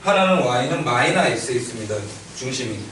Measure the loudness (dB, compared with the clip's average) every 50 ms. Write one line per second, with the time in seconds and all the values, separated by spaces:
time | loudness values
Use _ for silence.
0 | 2 4 4 4 6 4 4 4 4 2 2 0 0 0 -2 -2 0 0 0 2
1 | 2 2 4 4 2 2 2 0 -2 -2 -2 -2 -2 -4 -8 -8 -6 -4 -4 -6
2 | -6 -8 -12 -14 -16 -16 -14 -10 -8 -6 -6 -4 -4 -6 -6 -8 -10 -12